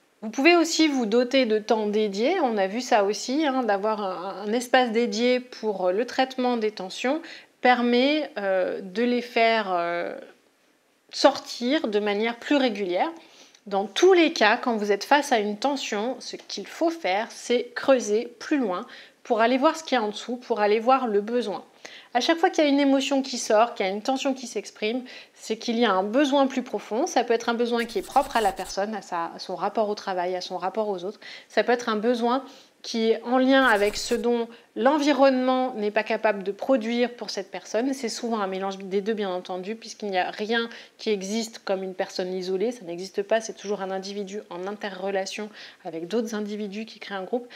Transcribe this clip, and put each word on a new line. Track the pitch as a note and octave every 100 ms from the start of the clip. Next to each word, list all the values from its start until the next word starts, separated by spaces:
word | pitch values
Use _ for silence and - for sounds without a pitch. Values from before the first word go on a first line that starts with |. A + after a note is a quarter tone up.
| _ _
Vous | A3
pouvez | B3 C#4+ F4
aussi | D#4+ - D#4+
vous | C4+ A3
doter | A#3 B3 C4+ A#3+
de | G#3+
temps | G#3 A3+ G#3
dédié, | G#3 G#3+ F#3+ B3+ F#4+
on | C4+ G#3+
a | F#3+
vu | A3
ça | B3 A3+
aussi, | G3 G#3 - C#4 D#4
hein, | C4
d'avoir | A#3 G3+ G#3+ G#3+
un, | G3 E3+ F#3+ F#3 G#3
un |
espace | A#3 B3 C4 B3
dédié | A3 A#3+ G#3 B3 B3
pour, | B3+ - A3 F#3+ F3+
euh, |
le | F#3+ B3
traitement | - C4 C4 B3 A#3+
des | G#3+
tensions | G#3 F#3 - B3 D#4 E4 - - _
permet, | B3 A#3+ A#3+ A#3+ C4+ D4+ D4 -
euh, | G3 F#3+ F3+ -
de | F#3+ F#3
les | A#3+ A#3+
faire, | A#3+ A#3+ A3+ A3+ G3
euh, | F3+ E3+ E3+ - - - - _ _ _ _ _ _ _
sortir | - D4 C4 - - A#3+ D#4 B3+
de | G#3
manière | G#3 G3+ A3+ A#3
plus | - D4
régulière. | C4 G3+ F#3+ F3 D#4 E4 - - - _ -
Dans | G3 G#3+
tous | - F4+
les | F4+ D#4
cas, | D#4+ G#3+ A#3+
quand | B3+ A3
vous | G#3
êtes | G3+ -
face | C#4+ C#4
à | A#3
une | G#3 G#3
tension, | C4+ C#4 - G#3 A3+ -
ce | - F#3
qu'il | - - F#3
faut | - E4
faire, | E4 F#3 G3 A3+
c'est | - - A#3+ -
creuser | - - C4 G#3 G#3+ A#3+ -
plus | - D4+
loin | A3+ F3+ A#3+ - - _
pour | - A3
aller | A3+ B3+
voir | D4+ D#4
ce |
qu'il | - B3
y |
a |
en | G#3+
dessous, | G#3 - A#3+
pour | - A3+
aller | G#3 A3
voir | A3+ C4 B3+
le | G3+
besoin. | G#3 B3 G#3 E3+ - _ - - -
À | B3
chaque | B3 E4
fois | F#4
qu'il | F#4 D4
y |
a |
une | C#4
émotion | C#4 C4+ C4+ C#4
qui | C4 A#3+
sort, | - G#3+ A#3 -
qu'il | G3
y |
a |
une | G3+
tension | G#3+ C4 C#4
qui | C4+ A#3+
s'exprime, | G#3+ F#3+ - G#3+ B3 B3 - - _
c'est | - A3
qu'il | - A3+
y | A#3+
a |
un | F#3+
besoin | G3+ B3 D4 C#4+ C4+
plus | C4
profond. | B3 G#3 - G#3+ F4
Ça | C4+
peut | A#3
être | A3+ A#3+
un |
besoin | A#3 A#3+ A#3 A#3
qui | G3
est | F3+
propre | C4+ C#4+ A#3
à |
la | G3+
personne, | F#3 F#3 - G#3
à | G#3
sa, | - F3 E3 -
à |
son | - F3
rapport | G3 A3 G#3
au | G3+
travail, | - F#3 F3+ F#3
à |
son | - F#3
rapport | F#3 A3 G#3
aux | F#3 F3+
autres. | - - - -
Ça | -
peut | G#3
être | A#3+ A#3
un | G#3+
besoin | A3+ B3 A#3 C4 C4+ - - _
qui | - A#3 A3+
est | A3+
en | A#3+ C4
lien | C4 C4+ B3+
avec | G#3 G3+ -
ce | -
dont | A#3 A#3 A#3+ A#3 - _ -
l'environnement | A#3+ D4+ C#4+ C4 C4+ B3+ B3+ B3+ B3+
n'est | G#3+ G#3
pas | G#3+
capable | G#3+ A3 A3 G3+
de | F#3+
produire | G3 - C4+ G#3+ A#3+ A#3+ A#3+
pour | G3+
cette | - F#3+
personne. | F3+ - G#3+ C4 C4+
C'est | A3+
souvent | - A#3 A3
un | G3
mélange | F#3+ G3 G3
des | G3 G3
deux, | G3 A3
bien | G3
entendu, | F3+ F3+ F3+ F#3 A3+
puisqu'il | A3 - G#3
n'y | F#3
a | F3+
rien | F3 G#3 A#3 A#3 - - -
qui | A3+
existe | G#3 F#3+ A3+ A3+ - -
comme | F#3+
une | F#3+ F#3
personne | F#3+ - F#3
isolée. | F#3 F3+ F#3+ A3
Ça | B3 E3+
n'existe | F3 F#3+ -
pas, | G3+ A3
c'est | A3
toujours | F3+ G3 G3
un | F#3+
individu | F#3+ F#3+ G3+ F#3+ G#3 -
en | F3 F#3
interrelation | - G#3 F#3 F#3+ G3 F#3+ - G#3+ - - -
avec | F3+ D#3+ E3+
d'autres | A3 A3 G#3+
individus | G#3 G#3 G#3 G3+ A3
qui | -
créent | - G3
un |
groupe. | F#3 B3 A#3+